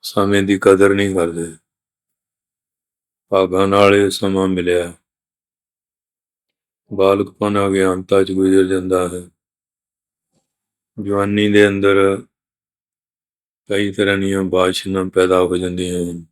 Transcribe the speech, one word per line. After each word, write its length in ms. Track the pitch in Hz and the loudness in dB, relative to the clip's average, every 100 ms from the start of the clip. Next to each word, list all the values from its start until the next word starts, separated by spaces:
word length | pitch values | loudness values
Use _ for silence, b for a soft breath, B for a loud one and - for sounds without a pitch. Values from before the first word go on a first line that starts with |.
ਸਮੇਂ 420 | - - 101 101 | -6 -4 0 0
ਦੀ 160 | 98 98 | 0 2
ਕਦਰ 320 | 101 95 98 | 4 6 4
ਨਹੀਂ 220 | 98 101 95 | 2 -2 -2
ਕਰਦੇ। 400 | 85 85 85 80 _ _ _ _ _ _ _ _ _ _ _ _ _ _ _ _ _ | -2 -4 -10 -12 _ _ _ _ _ _ _ _ _ _ _ _ _ _ _ _ _
ਭਾਗਾਂ 380 | 95 95 92 98 | -2 0 0 2
ਨਾਲ 280 | 101 101 98 | 4 4 4
ਇਹ 140 | 101 | 2
ਸਮਾਂ 380 | - 101 95 95 | -2 -4 -2 -2
ਮਿਲਿਆ। 460 | 92 87 87 85 87 _ _ _ _ _ _ _ _ _ _ _ _ _ _ _ _ _ _ _ | -2 0 -2 -2 -12 _ _ _ _ _ _ _ _ _ _ _ _ _ _ _ _ _ _ _
ਬਾਲਕਪਨ 760 | 98 95 98 101 _ 104 104 98 | -2 0 2 -2 _ -4 -2 0
ਅਗਿਆਨਤਾ 560 | 95 95 92 92 98 | 0 0 -2 0 0
'ਚ 80 | 95 | 0
ਗੁਜ਼ਰ 320 | 95 95 95 | 0 2 2
ਜਾਂਦਾ 440 | 95 95 92 92 90 | 2 -2 -2 -2 -2
ਹੈ। 220 | 90 90 _ _ _ _ _ _ _ _ _ _ _ _ _ _ _ _ - | -8 -16 _ _ _ _ _ _ _ _ _ _ _ _ _ _ _ _ -12
ਜਵਾਨੀ 480 | 98 101 101 104 104 | -4 -2 0 0 2
ਦੇ 160 | 104 104 | 4 2
ਅੰਦਰ 560 | 98 98 98 98 98 - _ _ _ _ _ _ _ _ _ _ _ _ _ _ | 0 0 2 2 -2 -10 _ _ _ _ _ _ _ _ _ _ _ _ _ _
ਕਈ 220 | 101 101 | -4 -4
ਤਰ੍ਹਾਂ 260 | 95 101 98 | -2 0 0
ਦੀਆਂ 260 | 98 98 | 0 -2
ਵਾਸ਼ਨਾ 680 | 92 90 92 92 95 95 92 | -2 0 0 -2 -6 -4 -2
ਪੈਦਾ 260 | 92 92 92 | 0 2 2
ਹੋ 180 | 90 90 | 2 -2
ਜਾਂਦੀਆਂ 480 | 90 90 90 90 87 | -4 -6 -6 -4 -6
ਹਨ। 200 | 85 82 | -8 -16